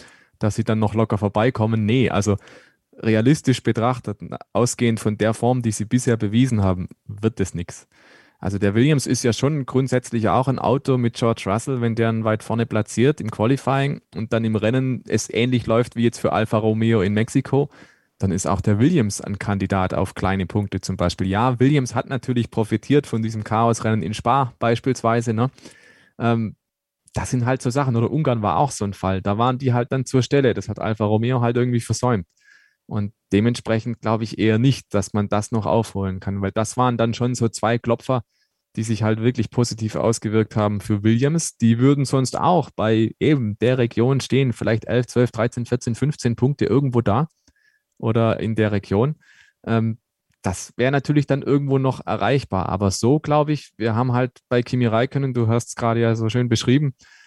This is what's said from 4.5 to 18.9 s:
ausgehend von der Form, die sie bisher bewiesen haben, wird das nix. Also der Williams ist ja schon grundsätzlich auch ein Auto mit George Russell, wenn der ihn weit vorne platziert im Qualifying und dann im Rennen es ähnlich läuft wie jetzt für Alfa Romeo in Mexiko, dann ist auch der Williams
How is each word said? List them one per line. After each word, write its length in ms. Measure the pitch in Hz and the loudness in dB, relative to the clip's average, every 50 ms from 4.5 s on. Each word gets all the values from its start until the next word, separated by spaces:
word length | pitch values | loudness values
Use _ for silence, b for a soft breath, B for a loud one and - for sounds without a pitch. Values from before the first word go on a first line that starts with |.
| - | 0
ausgehend 460 | 104 120 120 - - 120 117 113 110 | 0 0 0 0 0 0 0 0 0
von 180 | - 110 104 | 0 -2 0
der 160 | - 104 110 113 | 2 0 0 0
Form, 280 | - 117 120 127 127 | 0 0 0 0 0
die 100 | 117 113 | 0 -2
sie 140 | 104 - 107 | -2 -4 -4
bisher 320 | - 123 127 - 127 117 | -2 -2 0 2 2 0
bewiesen 440 | 110 110 101 104 120 131 131 120 104 | 0 0 0 2 2 2 2 2 2
haben, 260 | 98 95 90 90 87 - - _ _ | 2 2 0 -2 -4 -10 -12 _ _
wird 340 | - 104 101 107 113 - - | -16 -8 -2 -2 -2 -2 -2
das 140 | 95 - - | -6 -4 -4
nix. 340 | 85 87 - - - - _ b b b b b b b b b b | -8 -8 -10 -12 -20 -20 _ b b b b b b b b b b
Also 180 | b 92 101 | b -6 -4
der 160 | 95 104 101 98 | 0 0 2 2
Williams 320 | 113 131 151 156 131 - | 4 4 4 4 2 2
ist 180 | - 123 - - | 0 -2 0 0
ja 100 | 120 107 | 0 0
schon 320 | - 131 143 156 147 123 | 2 0 0 0 -2 -4
grundsätzlich 640 | - - 127 135 123 127 127 - - 120 113 110 101 | -2 -2 0 0 0 0 -2 -2 -2 -4 -2 0 2
auch 180 | 87 120 131 | 2 2 2
ein 120 | 139 127 - | 0 -2 0
Auto 380 | - 95 123 139 - 139 131 | 0 0 0 0 0 0 0
mit 180 | 123 120 113 - | 2 0 -2 -2
George 280 | - 123 113 113 - - | 0 0 0 0 0 -2
Russell, 360 | 98 98 113 - 143 135 123 | -2 -2 -2 -2 -4 -4 -2
wenn 140 | 117 117 110 | -2 -2 0
der 140 | 113 113 113 | 0 0 0
ihn 140 | 113 113 110 | 0 0 0
weit 200 | 110 110 107 - | 0 -2 -2 -2
vorne 220 | - 110 117 117 | -4 -2 -2 -2
platziert 560 | - 113 107 104 - - 107 120 143 151 - | 0 0 -2 -2 -2 0 2 2 2 2 0
im 80 | 104 107 | -4 -6
Qualifying 720 | - - 104 120 139 131 - 123 135 135 139 143 - - _ _ - | -2 0 2 2 2 0 0 0 0 0 0 -2 -4 -8 _ _ -10
und 180 | - 113 - 117 | -8 -6 -2 -2
dann 100 | 113 113 | 0 0
im 100 | 110 110 | 0 0
Rennen 480 | 104 107 110 127 131 131 131 127 - - | 0 0 2 0 2 0 -2 -4 -4 -4
es 220 | - - 107 - - | -2 -2 -2 -2 -2
ähnlich 380 | - 110 120 127 127 117 - | -2 0 0 2 0 0 0
läuft 280 | 113 110 117 120 - - | 2 2 2 0 0 -2
wie 80 | 117 117 | 0 0
jetzt 160 | 117 - - | 0 0 0
für 140 | - 80 73 | -4 -2 0
Alfa 240 | 98 110 - - | 0 0 0 0
Romeo 440 | 107 107 110 110 110 110 113 113 107 | 0 2 2 0 2 2 2 4 4
in 120 | 92 101 104 | 2 2 2
Mexiko, 560 | 107 117 - - 135 - - 131 139 143 - b b b b b b b b b | 0 0 0 0 -2 -2 0 0 0 0 -2 b b b b b b b b b
dann 140 | - 95 95 | -4 -2 -2
ist 160 | 85 98 - | -2 0 -2
auch 140 | 71 98 90 | -2 -2 0
der 180 | - 107 104 104 | 0 0 2 4
Williams 420 | 123 160 | 4 4